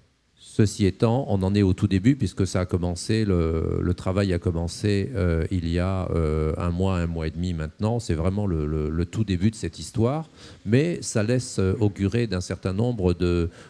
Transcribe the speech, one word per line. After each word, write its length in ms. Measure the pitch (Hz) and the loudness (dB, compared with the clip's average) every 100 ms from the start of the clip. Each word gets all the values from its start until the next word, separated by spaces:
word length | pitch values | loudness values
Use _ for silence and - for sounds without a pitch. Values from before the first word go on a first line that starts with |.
| _ _ _ _ | _ _ _ _
Ceci 480 | - - 107 - 98 | -4 0 2 2 0
étant, 400 | - 113 123 - | 2 2 2 0
on 140 | 101 | 0
en 120 | 92 | 2
est 80 | 101 | 4
au 120 | 98 | 4
tout 120 | 92 101 | 4 2
début 300 | 95 107 143 | 4 4 2
puisque 300 | 92 - 95 | 0 -2 -2
ça 140 | 98 | -2
a 40 | |
commencé, 640 | 87 92 87 85 - 110 104 | -2 -2 -2 -4 -2 0 2
le, 520 | 87 80 80 85 87 | 2 2 0 0 0
le 120 | 85 | 0
travail 380 | 87 92 95 98 | -2 -2 0 2
a 60 | 87 | 0
commencé, 720 | 92 82 85 - 104 101 98 | 0 -2 -2 -2 0 2 0
euh, 320 | 117 90 82 80 | 0 2 2 0
il 180 | 92 82 | -2 0
y 100 | 85 | 0
a, 300 | 90 95 90 | 0 -2 -2
euh, 420 | 82 78 78 78 - | 0 0 0 0 -2
un 140 | 87 | -2
mois, 260 | 85 95 90 | 0 0 0
un 100 | 85 | -2
mois 200 | 82 80 | -4 -6
et 40 | |
demi 220 | 78 90 | -4 -4
maintenant. 480 | 82 76 - 104 120 | -4 -6 -4 -2 -2
C'est 140 | - | -2
vraiment 320 | 80 87 98 101 | -2 0 -2 -2
le, 180 | 82 | 0
le, 240 | 73 78 76 | 0 -2 -2
le 160 | 80 | -2
tout 180 | 85 107 | -2 -2
début 280 | 107 90 104 | -2 0 0
de 40 | |
cette 240 | 110 85 - | -2 -8 -8
histoire, 520 | 80 - 113 151 156 - - - | -8 -2 0 -2 -8 -14 -20 -12
mais 380 | 95 120 165 170 | 0 2 2 -2
ça 200 | - 113 | -4 -2
laisse, 360 | 107 127 127 - | 0 0 -2 0
euh, 160 | 95 95 | 2 2
augurer 480 | 104 98 98 117 117 | 0 2 0 0 -2
d'un 140 | 92 | -2
certain 320 | - 92 98 | -4 -4 -4
nombre 400 | 95 120 117 90 | -2 -2 2 2
de, 380 | 87 90 87 85 - | 2 2 2 0 -4